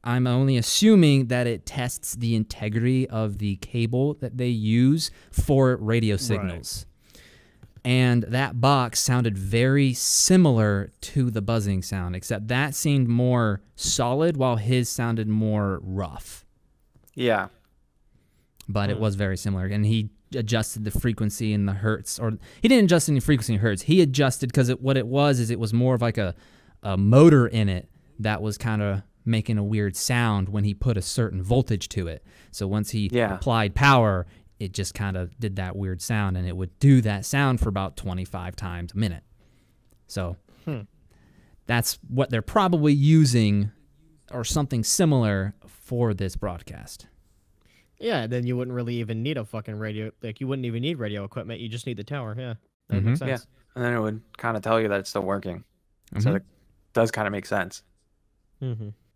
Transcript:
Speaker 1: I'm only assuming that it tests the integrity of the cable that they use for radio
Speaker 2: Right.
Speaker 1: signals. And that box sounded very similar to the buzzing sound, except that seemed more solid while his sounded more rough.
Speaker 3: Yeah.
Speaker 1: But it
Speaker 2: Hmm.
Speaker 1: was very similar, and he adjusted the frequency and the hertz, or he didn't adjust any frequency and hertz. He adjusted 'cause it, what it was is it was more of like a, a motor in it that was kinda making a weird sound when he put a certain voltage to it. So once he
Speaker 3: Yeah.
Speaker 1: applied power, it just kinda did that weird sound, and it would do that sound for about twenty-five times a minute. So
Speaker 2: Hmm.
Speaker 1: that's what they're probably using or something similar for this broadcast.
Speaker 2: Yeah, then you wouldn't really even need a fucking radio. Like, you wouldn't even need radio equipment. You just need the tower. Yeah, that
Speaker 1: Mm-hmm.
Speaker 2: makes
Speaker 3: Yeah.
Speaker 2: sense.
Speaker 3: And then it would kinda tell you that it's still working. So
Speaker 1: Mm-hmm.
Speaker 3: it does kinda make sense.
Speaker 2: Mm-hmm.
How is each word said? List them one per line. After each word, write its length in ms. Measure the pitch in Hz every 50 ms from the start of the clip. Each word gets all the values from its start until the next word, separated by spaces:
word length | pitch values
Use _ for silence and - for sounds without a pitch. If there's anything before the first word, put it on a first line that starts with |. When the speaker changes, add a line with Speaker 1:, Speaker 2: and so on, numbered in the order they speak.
| -
Speaker 1:
I'm 220 | 120 120 127 127
only 320 | 127 120 127 135 135 135 120
assuming 680 | 110 - - - 202 214 220 196 170 151 139 139 135 117
that 180 | 127 123 123 120
it 180 | 117 98 -
tests 500 | - - 139 123 123 - - - - -
the 200 | 117 120 113 117
integrity 720 | 113 107 - - - 107 107 104 113 113 123 131 131 131 -
of 280 | - 110 110 107 101 101
the 180 | 104 104 98 92
cable 560 | - - - 120 117 113 120 127 135 147 147
that 220 | - - 120 - 127
they 100 | 123 123
use 640 | 120 113 107 107 110 117 123 131 147 165 160 - - - - -
for 460 | - - - - 143 135 135 127 127
radio 380 | - 107 107 113 117 113 110 104
Speaker 2:
Right. 60 | 92
Speaker 1:
signals. 640 | 131 120 107 98 101 92 85 85 - - - - - - _ _ _ _ _ - - - - _ _ _ _ _ - - _ - _
And 400 | 123 123 127 127 123 123 123 113
that 380 | - 117 127 135 - - 123
box 380 | 117 135 143 135 123 117 - -
sounded 380 | - - 123 120 113 113 104 95
very 560 | 95 95 107 117 123 131 135 143 143 131 123
similar 1000 | - - - - - - - 185 185 180 156 127 113 107 104 101 98 101 - _ _
to 300 | - - - 143 127 123
the 100 | 110 110
buzzing 400 | 101 101 117 117 104 101 98 95
sound, 340 | 90 - - 95 90 90 90
except 320 | 92 92 - 120 101 107 110
that 260 | 123 127 143 151 139
seemed 320 | - - 160 143 139 127 117
more 540 | 117 117 123 127 127 123 117 107 101 98 - _ _
solid 640 | - - - - - 123 120 127 139 160 170 165 139
while 200 | 131 127 120 113
his 300 | 104 117 131 127 123 -
sounded 380 | - - 120 117 117 113 110 107
more 520 | 107 107 110 107 107 104 101 98 95 78 -
rough. 640 | 95 92 98 95 82 73 - - - - - _ _ _ _ _ _ _ _ _ _ _ _ _ _ _
Speaker 3:
Yeah. 320 | - 127 120 110 101 95 98 _ _ _ _ _ _ _ _ _ _ _ _ _ _ _ _ _ _ _ _ _ _ - -
Speaker 1:
But 200 | 101 104 101 101
it 60 | 101 92
Speaker 2:
Hmm. 40 | 110
Speaker 1:
was 120 | 107 98
very 200 | 98 101 95 95
similar, 300 | 90 - 104 98 92 92
and 180 | 95 101 104 104
he 240 | 104 110 113 104 107 - _ _ _ -
adjusted 480 | 127 113 104 120 113 107 - - 110 107
the 60 | 107
frequency 600 | 98 - - 123 110 - 113 104 101 - 113 107 107
and 140 | 104 101 98
the 60 | 95
hertz, 440 | 98 104 110 107 - - - - -
or 180 | 123 113 107 - - - - -
he 60 | - 226
didn't 180 | 262 247 208
adjust 240 | 180 180 165 - -
any 100 | 151 131
frequency 340 | 117 - 151 127 107 - 117
and 80 | 101 101
hertz. 180 | 113 101 95 -
He 160 | - 156 185
adjusted 520 | 175 143 127 139 143 131 120 - - 123 -
'cause 160 | 143 127 120
it, 100 | 127 -
what 140 | 127 131 135
it 120 | 135 113 117
was 320 | 127 139 143 147 139 123
is 100 | 117 110
it 100 | 120 98
was 140 | 113 107 110
more 220 | 117 123 127 131
of 60 | 117 117
like 140 | 117 110 -
a, 160 | 104 90 85 - - _ _ _ _ _ _ - -
a 140 | 104 98 92
motor 500 | 98 104 113 135 156 170 156 139 120 113
in 200 | - 113 107 98
it 220 | 95 90 - - - _ _ _ _ -
that 220 | 104 107 107 85 107
was 140 | 107 101 -
kinda 460 | - 113 110 107 104 101 98 98 98 _ _ _ _
making 320 | 117 113 110 104 - 113 104
a 60 | 101
weird 320 | 101 107 107 104 101 90
sound 540 | - - - 135 120 120 113 104 101 92 92
when 140 | 98 104 101
he 100 | 104 101
put 240 | - - 131 117 101
a 40 |
certain 400 | 87 - - - 117 107 - 92 92
voltage 460 | 95 120 131 127 - 117 95 - -
to 180 | - 104 90 85
it. 160 | 80 - - - - - - _
So 160 | - - 104 95
once 240 | 101 107 107 -
he 180 | - 110 101 95
Speaker 3:
Yeah. 220 | 120 123 117 104 95
Speaker 1:
applied 400 | 92 - 139 117 113 110 101 98
power, 500 | - 131 143 139 127 117 107 98 92 87 - - - _ - _ _
it 160 | 110 92 92
just 200 | - 95 - -
kinda 360 | - 104 98 92 92 90 87 - -
did 180 | 117 104 95 95
that 180 | 92 92 92
weird 260 | 98 101 95 92 87
sound, 360 | - - 117 107 104 98 92 90
and 100 | 90 92
it 80 | 85
would 220 | 90 95 90 _ _
do 220 | - 139 139 127
that 240 | 113 110 101 98 -
sound 340 | - - 139 143 135 131 117
for 80 | - 113
about 300 | 98 101 98 95 - -
twenty-five 580 | - 95 90 92 92 - - 95 90 90 87
times 380 | - - 90 87 87 87 87 -
a 40 | 98
minute. 260 | 110 101 87 - _ _ _ _ _ _ _ _ _ _ _ _ _ _ _ _ _ _
So 300 | - 101 92 87 87 - _ _ - _ _
Speaker 2:
Hmm. 160 | - 151 117 101 - _ _ _ _ _ _ _ _ _ _ _ _ _ _ _
Speaker 1:
that's 340 | - 117 120 113 - - - - -
what 220 | 127 127 135 -
they're 120 | 120 113
probably 520 | 104 - - 214 196 185 175 160 147 151 143
using 800 | 143 139 147 160 160 156 131 120 120 110 104 101 101 101 107 - _ _ _ _ _ _ _ _ _ _ _
or 140 | - 127 113
something 380 | - - 160 143 131 - 120 110
similar 720 | - - - 185 160 147 131 117 107 101 95 95 101 101 _ - -
for 460 | - - - - 127 120 120 113 104
this 220 | 95 101 95 - -
broadcast. 680 | - 101 87 85 - - - - - - - - - - _ _ _ _ _ _ _ _ _ _ _ _ _ _ _ _ _ _
Speaker 2:
Yeah, 260 | - 226 220 147 113
then 220 | 110 123 123 120 120
you 100 | 123 123
wouldn't 160 | 127 123 127
really 200 | 123 120 117 120
even 260 | 117 117 107 113 110
need 160 | 117 139 156 139
a 80 | 107
fucking 300 | 104 - 110 104 - 107 104
radio. 340 | 110 110 107 107 110 110 - _ -
Like, 180 | 113 107 -
you 60 | 135 127
wouldn't 180 | 135 135 127
even 160 | 120 113 117
need 160 | 123 151 170 139
radio 260 | 117 104 104 101 101
equipment. 360 | 98 - 131 98 95 113 85
You 100 | 113 117
just 160 | 113 117 -
need 120 | 135 120 98
the 60 | 104
tower. 320 | - 143 143 123 110 107
Yeah, 200 | 117 127 123 117 110 _ _ _ _ _ _
that 60 | - 98
Speaker 1:
Mm-hmm. 80 | 98 110
Speaker 2:
makes 120 | 123 160
Speaker 3:
Yeah. 140 | 139 127 131
Speaker 2:
sense. 120 | 117 - _ _ _ _ _ _
Speaker 3:
And 80 | 127 123
then 80 | 120 120
it 60 | 117
would 220 | 107 107 107 110 - _ _ -
kinda 200 | - 120 113 107
tell 220 | 101 113 113 113
you 60 | 113 107
that 120 | 101 101
it's 80 | 95 -
still 100 | - 104
working. 420 | 95 92 98 98 90 95 87 90 - _ _ _ _ _ _ _ _ _ - 101
So 120 | 107 127
Speaker 1:
Mm-hmm. 60 | 160 196
Speaker 3:
it 60 | - _ _ _ _ _ _ _ _ _ _
does 180 | 113 113 113
kinda 180 | - - 107 101
make 160 | 101 101 92
sense. 380 | - 107 101 90 92 - - _ _ _ _ _ _ _ _ _ _ _ _ _ _ _ _
Speaker 2:
Mm-hmm. 280 | 139 131 120 107 110 104 104 _ _ _ _